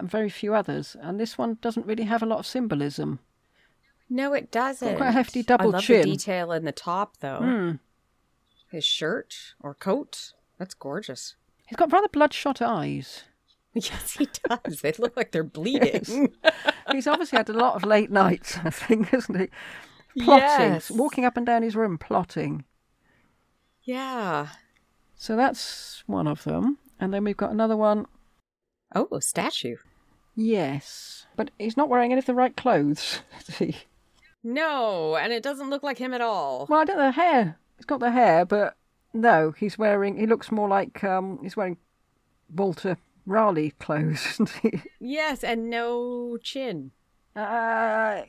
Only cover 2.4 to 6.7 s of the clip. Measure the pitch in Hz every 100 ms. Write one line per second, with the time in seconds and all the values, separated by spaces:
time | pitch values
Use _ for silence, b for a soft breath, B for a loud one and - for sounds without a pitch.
2.4 | - 254 226 143 143 143 151 143 _ _
3.4 | _ _ _ _ _ _ - 254 277 285
4.4 | - 226 262 262 233 190 262 233 247 247
5.4 | 226 247 214 185 202 226 151 147 - 185
6.4 | 170 160 160